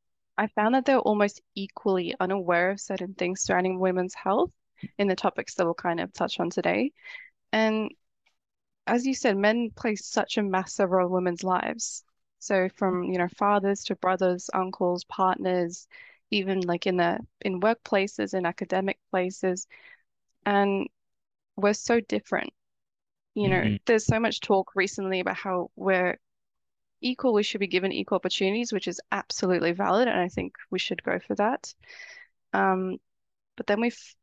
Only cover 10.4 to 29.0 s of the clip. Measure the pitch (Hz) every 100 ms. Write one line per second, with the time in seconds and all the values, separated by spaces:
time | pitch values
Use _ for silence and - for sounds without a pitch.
10.4 | 202 185 190 - 190 185 180 185 180 170
11.4 | 185 180 - 233 - - - _ _ _
12.4 | - 196 185 - 190 180 180 185 175 -
13.4 | 202 208 196 202 - 185 185 185 185 180
14.4 | - 190 185 - 180 175 - - 190 -
15.4 | 190 180 170 180 - - - - _ 208
16.4 | 190 190 180 175 196 180 170 208 - _
17.4 | 208 180 214 226 - 202 196 - 202 190
18.4 | 175 - 175 180 196 - _ 185 185 -
19.4 | 185 180 - - - - _ _ _ _
20.4 | 208 202 202 196 - - _ _ _ _
21.4 | _ - 202 208 - 233 226 214 - -
22.4 | - - _ _ _ _ _ _ _ 214
23.4 | 196 185 214 202 - 220 - 226 233 -
24.4 | - 196 190 - 185 - 190 185 185 175
25.4 | 196 180 - - 190 185 180 - _ _
26.4 | _ _ _ _ _ _ 247 254 262 208
27.4 | 208 208 190 170 190 - 196 196 - -
28.4 | 190 214 240 202 220 190